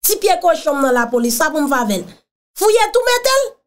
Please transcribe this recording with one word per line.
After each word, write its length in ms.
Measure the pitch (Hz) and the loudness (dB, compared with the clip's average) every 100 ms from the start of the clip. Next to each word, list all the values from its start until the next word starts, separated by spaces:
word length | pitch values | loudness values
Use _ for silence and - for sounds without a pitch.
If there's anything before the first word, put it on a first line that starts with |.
Ti 140 | - 415 | -2 -2
pye 160 | 415 698 | 0 2
kochon 380 | 359 311 311 285 | 2 0 -2 -2
nan 120 | 277 | 0
la 120 | 247 233 | 0 0
polis, 260 | 240 240 226 | -2 -2 0
sa 120 | 311 | -2
pou 120 | 302 | 0
m 60 | 285 | -2
favel. 340 | 254 226 190 170 - _ _ _ - | -2 -2 -4 -6 -20 _ _ _ -2
Fouye 280 | 415 427 427 | 2 2 2
tout 160 | 466 494 | 0 2
metel. 340 | 494 494 554 539 - | 0 2 0 -2 -8